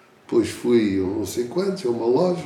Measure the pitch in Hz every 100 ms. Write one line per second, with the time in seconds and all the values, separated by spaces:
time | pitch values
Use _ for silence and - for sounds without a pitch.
0 | _ _ - 120 95 - 120 117 104 95
1 | 92 107 98 120 120 175 196 180 120 117
2 | 117 131 180 170